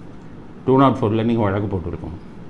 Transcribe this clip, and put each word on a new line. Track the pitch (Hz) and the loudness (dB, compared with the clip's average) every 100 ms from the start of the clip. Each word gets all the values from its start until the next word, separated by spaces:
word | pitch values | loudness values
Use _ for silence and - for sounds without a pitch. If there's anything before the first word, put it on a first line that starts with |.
| - - - - - - - | -16 -16 -18 -16 -16 -4 4
டூ | 135 | 6
நாட் | 139 - | 6 4
ஃபோரில் | 110 110 | 2 2
நீங்க | 113 117 | 2 2
வழக்கு | 104 101 101 95 | 2 0 0 -4
போட்டிருக்கணும். | 82 82 78 78 - - | -4 -8 -10 -12 -14 -16